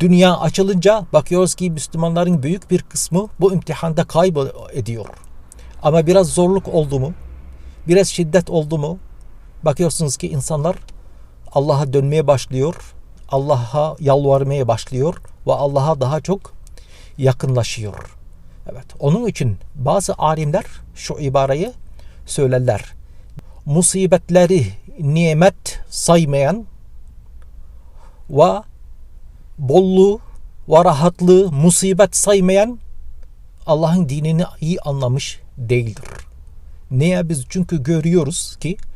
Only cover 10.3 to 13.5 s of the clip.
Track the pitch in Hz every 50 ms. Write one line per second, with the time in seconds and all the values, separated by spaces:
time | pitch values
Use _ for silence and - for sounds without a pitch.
10.3 | 160 139 131 - 160 147 143 170 190 - - - - - - - - - - -
11.3 | - - - - - 139 139 151 143 135 151 135 127 143 135 139 151 160 147 135
12.3 | 143 127 - - 127 131 135 160 175 - - - - - - - - - - -
13.3 | 135 139 139 147